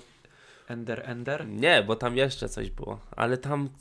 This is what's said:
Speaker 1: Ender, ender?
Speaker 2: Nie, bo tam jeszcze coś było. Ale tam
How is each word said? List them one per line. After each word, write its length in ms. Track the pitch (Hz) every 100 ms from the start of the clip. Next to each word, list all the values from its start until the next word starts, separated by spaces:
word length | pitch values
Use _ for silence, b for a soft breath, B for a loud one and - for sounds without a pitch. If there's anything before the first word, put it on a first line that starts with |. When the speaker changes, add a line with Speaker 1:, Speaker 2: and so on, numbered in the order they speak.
| - b b b b b b
Speaker 1:
Ender, 340 | 117 117 113 127
ender? 380 | 120 123 143 117
Speaker 2:
Nie, 340 | 104 143 156
bo 140 | 101 113
tam 200 | 123 120
jeszcze 320 | 139 - 113
coś 220 | - 110
było. 300 | - - 104 - -
Ale 220 | 120 127
tam 300 | 139 143 139 135